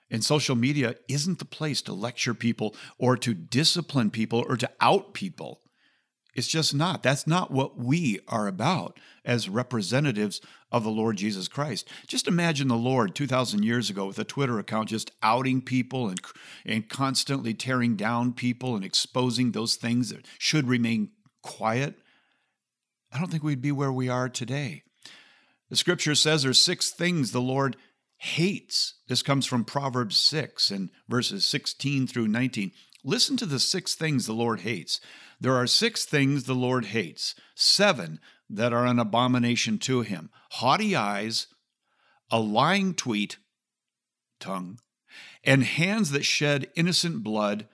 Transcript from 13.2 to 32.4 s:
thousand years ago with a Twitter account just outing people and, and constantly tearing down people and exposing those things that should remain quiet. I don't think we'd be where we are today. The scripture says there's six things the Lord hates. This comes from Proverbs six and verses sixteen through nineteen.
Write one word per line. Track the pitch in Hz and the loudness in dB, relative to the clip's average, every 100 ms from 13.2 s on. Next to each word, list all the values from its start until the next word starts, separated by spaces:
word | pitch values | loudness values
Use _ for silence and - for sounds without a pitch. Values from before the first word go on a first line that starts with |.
| 143 | -2
thousand | 127 123 104 | 0 0 0
years | 110 120 104 | 0 0 -2
ago | 98 98 | -4 -6
with | 98 | -6
a | |
Twitter | - - 139 113 | -6 -2 -2 -2
account | 95 110 107 | -2 -4 -2
just | 110 - - | -4 -6 -2
outing | - 120 131 131 | 2 2 2 0
people | 127 127 123 135 117 | 0 -2 -2 -4 -4
and, | 92 - - - - - | -6 -10 -18 -20 -16 -6
and | 110 107 | -4 -4
constantly | - 135 131 - 139 117 | -2 0 0 -2 -2 -4
tearing | 107 127 127 120 104 | -6 -2 0 2 0
down | 104 120 123 | 0 0 0
people | 123 123 120 127 113 | -2 -2 -2 -2 -4
and | 95 | -2
exposing | - - 131 127 117 127 | -2 -2 0 0 2 0
those | 110 117 - | 0 -2 -2
things | 117 120 117 | 0 0 0
that | - - - | -6 -16 -6
should | - 156 127 | 0 2 2
remain | 123 117 113 104 - _ _ | 2 2 0 -2 -6 _ _
quiet. | - - 107 117 143 - _ _ _ _ _ _ _ _ _ _ _ | -18 -4 0 0 -2 -6 _ _ _ _ _ _ _ _ _ _ _
I | 120 | -6
don't | 180 | -4
think | 165 | -2
we'd | 151 139 | -2 -2
be | 143 | -2
where | 139 139 | 0 0
we | 131 127 | 0 0
are | 127 127 | 0 -2
today. | - 113 139 139 151 - _ - - - _ _ _ _ | -4 -6 -6 -6 -8 -16 _ -20 -20 -20 _ _ _ _
The | - | 0
scripture | - 175 156 147 | 0 0 2 4
says | 156 156 | 4 4
there's | 131 123 | 4 4
six | - 175 - | 4 2 -4
things | - 175 175 117 | -2 0 0 0
the | 123 | 0
Lord | 127 131 135 - _ _ _ _ | 0 0 0 -2 _ _ _ _
hates. | - 139 175 190 - - - - - | -8 0 0 0 -4 -2 -2 -6 -4
This | 127 | -2
comes | - 139 123 | 2 0 2
from | 123 107 | -2 -2
Proverbs | 143 139 123 113 90 | -2 -2 -2 0 0
six | - 151 131 - - | 2 0 -4 -2 -2
and | 101 92 - - | -2 -6 -10 -4
verses | 120 113 101 - | -2 -2 -2 -2
sixteen | 147 - - 135 139 127 | -2 -4 -4 -2 0 0
through | 123 113 | 0 0
nineteen. | 113 | 0